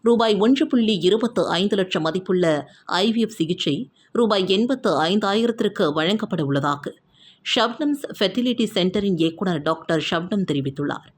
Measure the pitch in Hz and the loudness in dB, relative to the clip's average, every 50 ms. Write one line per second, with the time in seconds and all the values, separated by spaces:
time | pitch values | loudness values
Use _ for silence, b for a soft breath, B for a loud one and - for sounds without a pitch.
0 | - 226 240 220 233 226 214 190 208 233 269 285 320 302 - 240 226 214 220 175 | 4 4 4 4 4 2 2 4 4 4 4 4 2 2 2 2 2 2 0 2
1 | 151 180 196 226 262 220 - 196 165 - 170 170 190 202 220 196 185 185 - 180 | 2 2 2 2 0 0 0 -2 0 0 0 0 0 0 0 0 0 -2 -2 -2
2 | 156 160 160 185 185 - 185 180 175 165 151 143 139 B B B B B - 175 | -2 -2 -2 -4 -2 0 0 2 2 2 2 0 -2 B B B B B 0 0
3 | 196 233 214 233 220 220 - - 165 156 180 180 - 175 139 175 131 - b b | 2 2 2 0 -2 -2 -2 -4 -2 -2 -2 -2 -2 -2 -2 -2 -6 -10 b b
4 | b b - 226 240 214 208 196 190 170 190 190 233 247 269 254 - 214 160 139 | b b 0 0 2 4 2 2 2 2 2 2 2 0 -2 -2 0 0 0 2
5 | 156 165 196 214 208 196 196 220 233 240 226 233 - 202 196 - 196 151 147 156 | 2 2 2 0 0 0 0 2 0 0 0 0 -4 -4 0 0 -2 0 0 0
6 | 156 175 208 214 220 - 190 165 151 139 139 143 139 143 143 143 - - - _ | 0 0 0 -2 -2 -4 -4 -2 -2 0 0 0 0 -2 -4 -4 -8 -12 -14 _
7 | _ b b b b b b b b - - 254 226 233 233 - 302 294 285 277 | _ b b b b b b b b -2 0 0 0 0 -2 -2 -2 -2 -2 -2
8 | - - - - - 185 190 254 240 254 240 240 226 208 - 196 175 185 185 208 | -6 -12 -4 -2 -2 0 0 0 0 0 0 0 -2 0 0 0 0 2 0 0
9 | 202 202 185 160 165 165 165 - 208 185 170 147 147 160 160 160 - - 165 156 | 0 0 2 2 0 0 0 -2 -2 -2 -2 0 0 -2 -2 -2 -2 -2 -2 0
10 | 147 - 190 165 170 180 220 202 185 - 143 143 135 139 135 - 143 143 123 - | 0 0 -2 -2 -2 -2 -2 -2 0 0 -2 -2 -2 -4 -4 -4 -4 -4 -4 -6
11 | - - _ | -10 -18 _